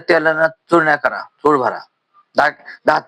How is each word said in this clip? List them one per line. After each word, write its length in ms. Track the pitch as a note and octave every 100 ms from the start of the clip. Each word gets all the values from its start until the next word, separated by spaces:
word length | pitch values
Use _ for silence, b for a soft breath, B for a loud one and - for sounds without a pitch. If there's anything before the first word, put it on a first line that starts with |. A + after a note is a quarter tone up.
| -
तेलानं 380 | E3 D#3+ D#3 D#3+ - _
चुरण्या 260 | E3+ D#3 D3
करा, 240 | B2 G2+
चूळ 380 | - _ D3 D3
भरा, 220 | A#2 F#2 - _ _ _ _ -
दहा, 120 | D3 - B B -
दहा 120 | D3+